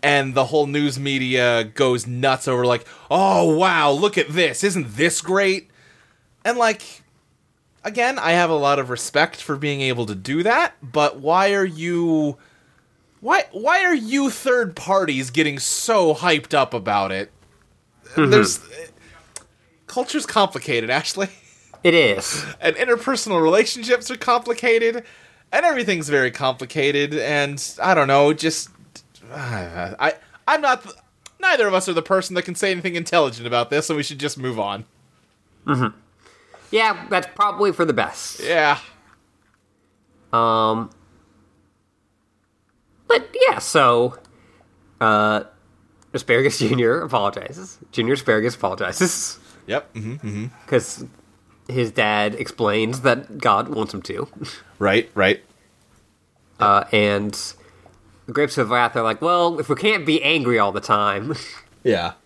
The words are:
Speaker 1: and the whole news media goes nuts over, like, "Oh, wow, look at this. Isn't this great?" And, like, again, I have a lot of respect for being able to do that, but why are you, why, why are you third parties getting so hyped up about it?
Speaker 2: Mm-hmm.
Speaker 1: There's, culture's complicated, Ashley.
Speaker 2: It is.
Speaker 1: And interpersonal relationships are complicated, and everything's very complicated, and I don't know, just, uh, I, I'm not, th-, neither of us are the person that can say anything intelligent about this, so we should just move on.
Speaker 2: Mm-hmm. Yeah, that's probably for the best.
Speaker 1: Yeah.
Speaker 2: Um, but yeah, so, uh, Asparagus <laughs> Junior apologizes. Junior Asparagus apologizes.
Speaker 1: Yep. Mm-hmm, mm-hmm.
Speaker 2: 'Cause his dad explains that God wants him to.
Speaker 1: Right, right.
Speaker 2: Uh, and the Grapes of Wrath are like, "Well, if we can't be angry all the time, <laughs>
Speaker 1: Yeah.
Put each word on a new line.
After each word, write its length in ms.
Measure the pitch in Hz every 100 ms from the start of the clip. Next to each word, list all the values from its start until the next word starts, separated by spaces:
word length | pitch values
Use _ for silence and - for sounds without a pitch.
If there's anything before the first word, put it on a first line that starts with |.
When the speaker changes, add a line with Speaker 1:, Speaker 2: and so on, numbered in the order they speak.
Speaker 1:
and 320 | 143 143 135
the 120 | 131 127
whole 200 | 151 143
news 320 | 143 147 131
media 640 | 139 135 127 127 123 117
goes 420 | 110 110 135 123 123
nuts 420 | 123 135 131 -
over, 160 | 127
like, 220 | 123 120 - - -
"Oh, 440 | 160 196 180 170
wow, 360 | 156 185 170 147
look 260 | 143 208 196
at 100 | 147
this. 340 | 156 165 123
Isn't 320 | 202 180 127 104
this 240 | 165 -
great?" 480 | 156 190 196 190 - _ _ _ _ _ _ _
And, 120 | 208 240
like, 440 | 226 214 - - _ _ _ _ _ _ _ _
again, 340 | - 214 240 269
I 140 | 165
have 180 | 170 175
a 40 |
lot 240 | 156 143 143
of 120 | 127
respect 460 | 123 - 147 165 -
for 140 | - 139
being 240 | 147 139
able 240 | 131 123 110
to 80 |
do 280 | 98 104 147
that, 320 | 185 247 339 -
but 360 | 135 151 147 131
why 320 | 143 175 196
are 100 | 202 190
you, 720 | 156 170 175 170 160 151 139 _ _ _ _ _ _ _ _
why, 240 | 220 381 -
why 320 | - 240 359
are 100 | 370
you 360 | 311 220 277 277
third 440 | - 269 247 220 -
parties 540 | - 196 180 131 131
getting 280 | 127 151 139
so 560 | - - - 214 170
hyped 400 | 147 175 156 -
up 180 | 147 131
about 400 | 120 98 104 98
it? 180 | 95 101 _ _ _ _ _ _ _ -
Speaker 2:
Mm-hmm. 160 | 127 147
Speaker 1:
There's, 300 | 107 98 - - 131 165 _ - - _ - _ _ _ _ _
culture's 380 | - 254 302
complicated, 640 | - - 196 - - 123 113
Ashley. 400 | 135 160 - 196 - _ _ _ -
Speaker 2:
It 80 | 180
is. 500 | 165 131 98 - - - -
Speaker 1:
And 140 | 165 160
interpersonal 680 | 247 240 254 262 - 180
relationships 680 | 160 190 - 247 226 240 -
are 60 | 247
complicated, 880 | - 240 240 233 240 226 226 233 233 - - _ _
and 140 | 240 339
everything's 420 | 277 208 180 147
very 220 | 143 127
complicated, 840 | 120 147 127 127 156 143 143 143
and 480 | 147 120 147 143 143 - -
I 100 | 156
don't 140 | 175 139
know, 240 | 139 143
just, 380 | 151 156 160 - _ - - _ _ 117
uh, 640 | 127 127 110 87 85 90 -
I, 160 | 143 - _ - -
I'm 120 | 302
not, 220 | 285 254
th-, 100 | 285 - _ _ - _
neither 260 | 370 302 214
of 80 |
us 140 | 190 185
are 40 |
the 100 | 165
person 320 | 160 190 185
that 80 | 180
can 120 | 175
say 160 | 175 196
anything 240 | 185 180 170
intelligent 500 | 165 175 143 117 117
about 220 | 120 120
this, 160 | 143 147
so 100 | 156
we 60 |
should 160 | 143 143
just 180 | 143 139
move 200 | 131 113
on. 240 | 101 101 110 _ _ _ _ _ _ _ -
Speaker 2:
Mm-hmm. 300 | 135 120 - _ _ _ _ _ - -
Yeah, 360 | 214 226 180 165
that's 160 | 185 180
probably 380 | - 208 190 202
for 120 | 165
the 80 | 165
best. 480 | 117 95 - - -
Speaker 1:
Yeah. 380 | - 165 151 143 - - _ _ _ _ _ _ _ _ _ _ _ _ _
Speaker 2:
Um, 580 | 117 117 113 110 110 113 _ _ _ _ _ _ _ _ _ _ _ _ _ _ _ _ _ _ _ _ _ _
but 200 | 466 - 480 508
yeah, 100 | -
so, 600 | - 160 131 120 123 - - _ _ _ _ _ _ _
uh, 440 | 113 107 107 107 - _ _ _ _ _ _
Asparagus 440 | 123 - 120 139 143
<laughs> 20 |
Junior 400 | 113 127 117 143
apologizes. 800 | 82 120 101 98 95 156 190 - -
Junior 220 | - 117
Asparagus 400 | 135 131 110 117
apologizes. 840 | 117 98 92 95 87 180 - - - - - -
Speaker 1:
Yep. 280 | 123 -
Mm-hmm, 180 | 113 107
mm-hmm. 320 | 135 104 104 120 - -
Speaker 2:
'Cause 380 | 127 - - 127 - _ _ _ _ -
his 240 | 127 117
dad 420 | 107 107 104 104
explains 680 | 104 - - 110 107 110 127
that 360 | 131 120 - 107
God 300 | 117 101 123
wants 260 | 139 104
him 80 | 101
to. 260 | - 95 98 - 104 - - _
Speaker 1:
Right, 280 | 101 104 -
right. 260 | - 95 110 _ _ _ _ _ _ _ _ _ _ _ _
Speaker 2:
Uh, 260 | 104 101 -
and 400 | 110 104 101 104 - - - - _ - _ _ _ -
the 60 |
Grapes 260 | 131 143 -
of 120 | 113
Wrath 260 | 123 120 131
are 60 |
like, 200 | 113 107
"Well, 380 | 160 175 170 165
if 80 | 147
we 80 | 139
can't 280 | 190 214
be 160 | 147 156
angry 360 | 139 160 123 117
all 140 | 101
the 80 | 98
time, 540 | - 104 101 98 117 151 - -
<laughs> 240 | - _
Speaker 1:
Yeah. 280 | 127 101 85 -